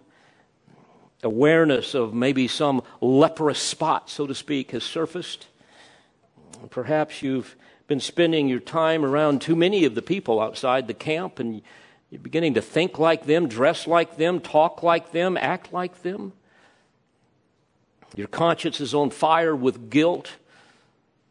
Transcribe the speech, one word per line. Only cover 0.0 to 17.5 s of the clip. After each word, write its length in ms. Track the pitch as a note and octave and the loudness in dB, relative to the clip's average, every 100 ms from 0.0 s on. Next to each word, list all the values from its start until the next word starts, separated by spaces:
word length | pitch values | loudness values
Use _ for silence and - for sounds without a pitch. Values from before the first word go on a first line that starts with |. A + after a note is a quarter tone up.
| _ _ _ _ _ _ _ _ _ _ _ _ | _ _ _ _ _ _ _ _ _ _ _ _
awareness 720 | A#2 A2 D3+ E3 D#3+ B2 - | -4 2 4 6 4 2 0
of 200 | C#3 A2+ | -2 -2
maybe 340 | A#2 C3 C3 B2 | 0 0 0 -2
some 340 | - D3 C3 - - | -2 -2 -2 -4 -4
leprous 560 | A#2+ C3+ D#3+ D#3+ D3+ B2+ | 2 6 4 4 -2 -2
spot, 500 | - - D#3+ C#3 - | -6 -4 -2 -2 -4
so 180 | - C#3 | -8 -8
to 80 | |
speak, 360 | C3 - C#3+ - | -8 -6 -6 -4
has 120 | A#2+ | -8
surfaced. 640 | - E3 D#3+ F3+ D#3 - - _ _ - - _ _ _ _ _ - - A2 | -8 -6 -6 -6 -12 -14 -18 _ _ -20 -20 _ _ _ _ _ -20 -20 -12
Perhaps 520 | - A#2 D#3 D3 - | -8 -2 0 -2 -6
you've 340 | C3+ C3 - - _ _ - | -4 -4 -6 -14 _ _ -4
been 120 | C#3 | -4
spending 480 | - - E3+ D#3+ C#3 | -2 0 2 2 2
your 100 | B2 | 0
time 460 | - D#3+ D#3+ D#3+ | -2 0 2 2
around 380 | C#3 D3 D#3 C3+ | 2 2 2 2
too 120 | - | 0
many 300 | E3 F3 G#3 | 2 2 4
of 100 | C#3+ | 2
the 60 | A2 | 0
people 400 | - F#3+ - A2 | -4 -4 0 0
outside 460 | G#2+ - C3 C3 A#2 | 0 -2 0 0 -2
the 80 | |
camp, 440 | G#2+ D#3 D#3+ F3+ - | -8 -6 -4 -6 -8
and 220 | A#2 G#2+ - - - _ _ | -8 -10 -14 -20 -20 _ _
you're 140 | - | -18
beginning 320 | B2 D#3 E3 | -6 -2 0
to 80 | A2+ | 0
think 360 | - D#3 F3+ - | 0 -2 -2 2
like 280 | D#3+ D#3+ C#3+ | 2 2 2
them, 220 | E3 D#3 | 0 0
dress 380 | G#2+ C#3+ E3 E3 | 2 2 2 0
like 300 | E3+ E3 - | 2 2 -2
them, 240 | E3 F3+ | -2 -2
talk 420 | - D3+ E3 - | 0 2 2 2
like 300 | E3+ E3+ - | 0 0 0
them, 240 | E3 F#3 F3+ | -2 -2 0
act 380 | C3 F3+ - | -2 -4 -6
like 260 | F3 F3+ - | -8 -8 -8
them. 320 | F3+ G#3 G3 - _ _ _ _ _ _ _ _ _ _ _ | -10 -8 -12 -16 _ _ _ _ _ _ _ _ _ _ _